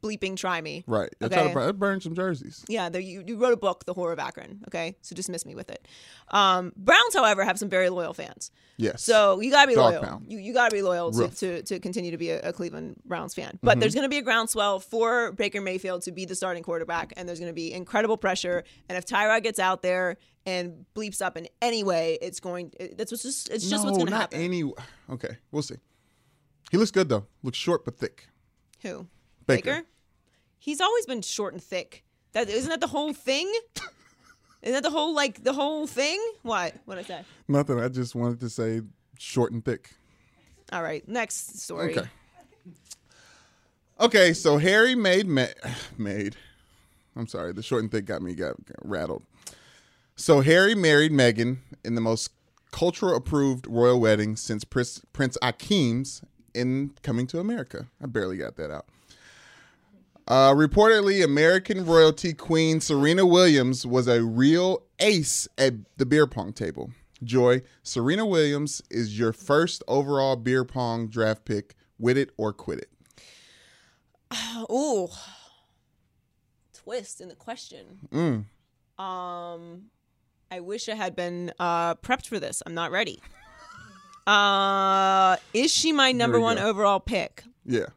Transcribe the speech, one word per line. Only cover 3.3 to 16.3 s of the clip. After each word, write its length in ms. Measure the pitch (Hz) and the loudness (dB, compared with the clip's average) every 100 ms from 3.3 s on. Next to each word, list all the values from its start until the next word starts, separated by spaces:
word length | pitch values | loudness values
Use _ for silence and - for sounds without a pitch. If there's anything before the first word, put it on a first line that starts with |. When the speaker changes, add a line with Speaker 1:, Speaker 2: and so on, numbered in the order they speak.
| 226 | -2
Speaker 1:
wrote 140 | 247 | 0
a 40 | 233 | 2
book, 260 | 196 - - | 0 -4 -8
The 100 | 180 | -6
Horror 180 | 175 | -6
of 60 | 165 | -6
Akron. 440 | 135 - - 202 - | -8 -12 -18 -20 -12
Okay, 280 | 170 165 185 | -8 -8 -10
so 140 | - - | -18 -12
dismiss 280 | 190 175 | -10 -10
me 120 | - 110 | -12 -16
with 160 | - | -16
it. 160 | - _ - - - _ | -18 _ -20 -20 -20 _
Um, 420 | 202 196 185 180 - | 2 4 2 -2 -4
Browns, 380 | 196 349 480 392 | 4 6 6 2
however, 280 | 226 202 | 2 2
have 140 | 196 - | 0 -2
some 100 | 208 | -2
very 220 | 185 185 | 0 0
loyal 240 | 180 165 | -2 -8
fans. 380 | 170 - - - _ _ - | -8 -14 -14 -18 _ _ -4
Speaker 2:
Yes. 240 | 110 - | -4 -4
Speaker 1:
So 380 | - 220 208 190 | 2 6 6 4
you 80 | 226 | 2
gotta 180 | 285 277 | 4 6
be 60 | |
Speaker 2:
Dog 200 | 240 123 | 6 6
Speaker 1:
loyal. 100 | 127 | 4
Speaker 2:
pound. 220 | - 78 - | -6 -10 -14
Speaker 1:
You, 60 | 220 | -14
you 160 | 196 | -4
gotta 200 | 247 240 | 2 2
be 100 | 208 | 2
loyal 280 | 190 180 170 | -2 -2 -2
to, 60 | 113 | 0
Speaker 2:
Roof. 180 | 110 - | -2 -2
Speaker 1:
to, 240 | 190 170 | -6 -6
to 160 | - 185 | -8 -8
continue 320 | 190 185 175 | -6 -6 -8
to 60 | 165 | -6
be 120 | 170 | -6
a, 200 | 165 - | -6 -6
a 40 | |
Cleveland 440 | 175 175 156 160 - - | -8 -10 -10 -14 -16 -12
Browns 280 | 175 165 | -10 -10
fan. 240 | - 160 - | -12 -12 -2
But 80 | 233 | 2
Speaker 2:
Mm-hmm. 80 | 214 | 4
Speaker 1:
there's 160 | 214 247 | 2 0
gonna 120 | 269 | -2
be 120 | 294 | -2
a 20 | |
groundswell 580 | 240 226 269 220 202 196 | -2 -2 -2 -2 -2 -2
for 520 | 190 233 226 240 226 | -4 -2 0 0 -2
Baker 300 | 196 208 202 | -4 -6 -4
Mayfield 420 | 190 185 190 180 | -8 -8 -8 -8
to 80 | 185 | -10
be 140 | 175 | -12
the 100 | 185 | -10